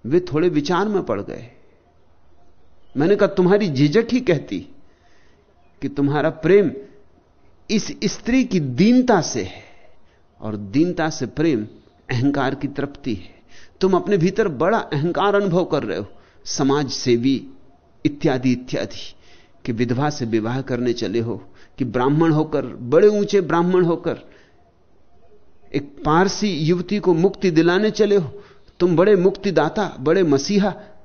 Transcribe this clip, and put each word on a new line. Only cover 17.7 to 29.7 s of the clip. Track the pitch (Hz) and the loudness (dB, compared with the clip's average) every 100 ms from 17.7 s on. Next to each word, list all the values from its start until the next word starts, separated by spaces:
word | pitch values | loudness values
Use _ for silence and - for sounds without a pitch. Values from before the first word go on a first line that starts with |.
| _ _ - 151 | _ _ -6 -6
इत्यादि | 147 160 127 131 | 0 -2 2 0
इत्यादि, | 123 - 147 - - - - - - - - | 0 -4 -6 -6 -10 -16 -18 -20 -20 -20 -10
कि | - | -6
विधवा | 107 120 123 147 | -2 -2 0 -2
से | 147 | -2
विवाह | 117 110 110 131 | -2 -2 -2 -6
करने | 131 120 123 | -4 -2 -2
चले | 117 104 113 | -2 -2 -2
हो, | 117 117 - - - - | -4 -8 -12 -20 -20 -8
कि | |
ब्राह्मण | 131 120 127 151 165 | -4 0 0 4 4
होकर, | 156 156 147 123 | 2 0 -4 -6
बड़े | - 123 156 208 | -10 0 4 4
ऊंचे | 208 202 202 | 4 0 0
ब्राह्मण | 156 165 175 185 | 0 0 2 2
होकर | 170 165 170 117 - - _ _ _ _ _ - - - - - - - - | 2 0 -4 -8 -14 -20 _ _ _ _ _ -20 -20 -20 -20 -20 -20 -20 -8
एक | - - - | -8 -8 -6
पारसी | 156 160 185 165 208 | 0 2 2 0 -4
युवती | 151 156 175 180 208 | 0 0 0 0 -2
को | 185 | 2
मुक्ति | 165 196 196 190 | 2 2 2 0
दिलाने | 156 165 180 214 | 4 4 2 0
चले | 208 208 202 | 2 2 2
हो, | 139 - - - - _ | 0 -10 -20 -20 -20 _
तुम | 180 165 | 2 4
बड़े | 196 196 | 6 6
मुक्तिदाता, | 185 196 202 156 151 | 4 0 -2 0 0